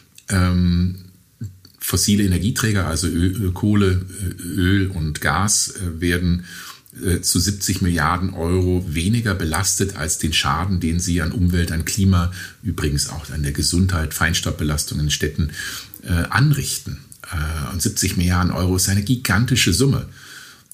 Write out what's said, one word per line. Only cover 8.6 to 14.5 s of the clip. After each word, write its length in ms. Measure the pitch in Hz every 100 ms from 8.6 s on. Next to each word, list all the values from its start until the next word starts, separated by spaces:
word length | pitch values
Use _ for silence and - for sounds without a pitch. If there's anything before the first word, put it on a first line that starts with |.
| 90 90 87
weniger 400 | 76 87 117 113
belastet 640 | 87 82 78 95 - - -
als 220 | 80 -
den 160 | 80
Schaden, 480 | - 69 76 95 90
den 180 | 82 85
sie 220 | 87 87
an 100 | 78
Umwelt, 400 | - 90 87 85
an 140 | 80 78
Klima, 480 | - 95 90 87 - - -
übrigens 440 | - - 73 69 -
auch 220 | - -
an 140 | 73
der 100 | 71
Gesundheit, 600 | 69 76 85 95 90 78
Feinstaubbelastung 840 | - 80 85 -